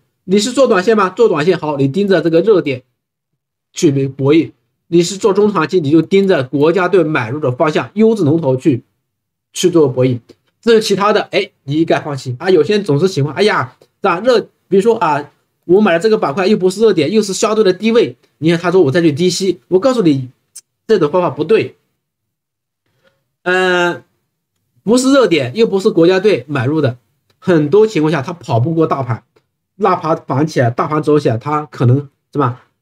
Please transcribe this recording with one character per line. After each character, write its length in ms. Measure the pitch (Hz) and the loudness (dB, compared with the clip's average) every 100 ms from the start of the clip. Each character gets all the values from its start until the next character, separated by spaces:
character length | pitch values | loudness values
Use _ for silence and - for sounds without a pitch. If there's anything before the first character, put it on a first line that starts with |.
| _ _ | _ _
你 140 | - 202 | -2 -2
是 140 | 208 | 0
做 140 | 254 254 | 0 0
短 160 | 196 | 2
线 140 | 185 220 | 0 0
吗？ 140 | 185 | 0
做 180 | 185 220 | 0 0
短 160 | 160 | 2
线 140 | 156 165 | 0 -2
好， 180 | 151 143 | -4 -2
你 100 | 139 | -2
盯 220 | 139 202 | 0 0
着 140 | 175 | 0
这 80 | 160 | 2
个 100 | 165 | 2
热 220 | 196 185 | 2 2
点 200 | 143 127 - _ _ _ _ _ _ _ _ | 0 -6 -10 _ _ _ _ _ _ _ _
去 340 | - 170 135 135 | -2 0 0 -4
博 240 | - 135 | -2 2
弈； 200 | 165 127 - _ _ _ | 2 0 -8 _ _ _
你 160 | 170 | 0
是 160 | 170 196 | 0 -2
做 160 | 220 | 0
中 180 | 196 208 | 2 0
长 160 | 180 151 | 0 -2
期， 120 | 185 | -2
你 100 | 139 | 2
就 100 | 160 | 2
盯 260 | 160 196 190 | 2 2 2
着 160 | 170 | 0
国 300 | 127 143 156 | -2 0 2
家 160 | 180 175 | 2 2
队 160 | 185 | 2
买 240 | 156 151 110 | 0 -2 -6
入 100 | 147 | -4
的 140 | 139 | -4
方 180 | 127 156 | -2 -2
向， 200 | 175 127 | -2 -4
优 220 | 208 220 | 0 2
质 100 | 220 | 2
龙 160 | 147 165 | 0 0
头 160 | 147 131 | 0 -2
去， 280 | 165 120 - _ _ _ _ _ _ | -2 -2 -6 _ _ _ _ _ _
去 180 | - 180 | -4 0
做 160 | 170 143 | 2 2
博 200 | 127 127 | 0 -2
弈。 120 | 113 - _ _ _ | -2 -10 _ _ _
至 160 | 220 226 | 0 2
于 20 | |
其 160 | 220 196 | 2 -2
他 160 | 202 | 0
的， 80 | 208 - | -2 -2
哎， 200 | 113 - _ | -6 -6 _
你 100 | 139 | -6
一 100 | 156 | -2
概 160 | 165 156 | 0 -2
放 160 | 156 135 | -4 -10
弃 180 | - 123 | -10 -6
啊。 100 | 180 | 0
有 160 | 180 | 2
些 120 | 147 208 | 2 0
人 60 | |
总 160 | 170 143 | 0 0
是 80 | 185 | 0
喜 140 | 143 | -2
欢， 140 | 143 | -4
哎 80 | 175 | -4
呀， 340 | 202 180 127 _ | -4 -4 -6 _
是 280 | _ _ 196 | _ _ -4
吧？ 100 | 170 | 0
热， 200 | 233 226 - _ _ | 0 0 -2 _ _
比 100 | 190 | 0
如 40 | |
说 160 | 220 220 | 2 0
啊， 340 | 165 143 147 _ _ _ - | 0 -2 -6 _ _ _ 0
我 140 | 185 | 2
买 120 | 214 | 4
了 60 | 165 | 2
这 100 | 220 | 0
个 80 | 214 | 0
板 160 | 165 | -2
块 140 | 139 190 | -2 0
又 100 | 214 | 0
不 140 | 185 | 0
是 100 | 185 | 0
热 120 | 220 | 0
点， 200 | 170 143 | 2 0
又 100 | 214 | 0
是 120 | 202 | -2
相 200 | 185 214 | -2 -2
对 80 | 220 | 2
的 100 | 196 | 0
低 200 | 180 220 | 0 0
位， 240 | 226 170 - _ _ | 2 0 -4 _ _
你 120 | 156 | -2
看 80 | 165 | 0
他 120 | 175 | 2
说 100 | 185 | 2
我 80 | 147 | 2
再 100 | 175 | 2
去 120 | 170 | 0
低 180 | 135 180 | 0 -2
吸， 300 | 175 190 170 _ | -2 -4 -6 _
我 100 | 185 | 0
告 160 | 262 | 2
诉 80 | 247 | 2
你， 260 | 170 135 123 _ _ - - _ - | 0 0 -4 _ _ -20 -20 _ -2
这 120 | 214 | 0
种 120 | 147 | 0
方 120 | 180 | 0
法 80 | 170 | -2
不 140 | 135 | -4
对。 320 | 156 214 131 - _ _ _ _ _ _ _ _ _ _ _ _ _ _ _ _ | 0 0 0 -10 _ _ _ _ _ _ _ _ _ _ _ _ _ _ _ _
嗯， 600 | 175 185 185 180 175 139 - _ _ _ _ _ _ _ | -2 0 2 0 0 -4 -12 _ _ _ _ _ _ _
不 160 | 180 247 | 0 0
是 140 | 254 | 4
热 160 | 277 220 | 2 4
点， 260 | 160 123 | 0 -2
又 120 | 196 226 | -2 0
不 120 | 190 | 0
是 100 | 214 | 0
国 180 | 170 165 | 2 2
家 120 | 190 | 2
队 260 | 208 165 - | 0 -2 -4
买 180 | 139 120 | -4 -2
入 140 | 156 | -2
的， 180 | 135 123 _ _ _ _ | -2 -4 _ _ _ _
很 320 | - 165 147 | 0 0 2
多 160 | 202 220 | 2 2
情 160 | 165 | 0
况 80 | 156 | -2
下 100 | 160 | -2
它 120 | 131 | -6
跑 260 | 175 - 117 | -12 -4 -2
不 160 | 143 | 0
过 140 | 165 156 | 0 -2
大 160 | 151 | -2
盘， 180 | 127 107 - _ _ _ _ - | -6 -8 -12 _ _ _ _ -4
大 140 | 196 | -2
盘 260 | 175 156 160 - | -2 -2 -6 -4
涨 180 | 139 | -2
起 160 | 160 160 | -2 0
来， 80 | 120 | -2
大 200 | 123 156 | -2 -4
盘 120 | 151 | -2
走 160 | 151 147 | 0 0
起 120 | 143 | 0
来， 100 | 110 | -4
它 260 | 143 151 147 | -4 -6 -8
可 200 | - 123 | -2 0
能， 220 | 135 143 _ _ | 0 -4 _ _
是 60 | 147 | -4
吧， 240 | 127 120 _ _ | -4 -4 _ _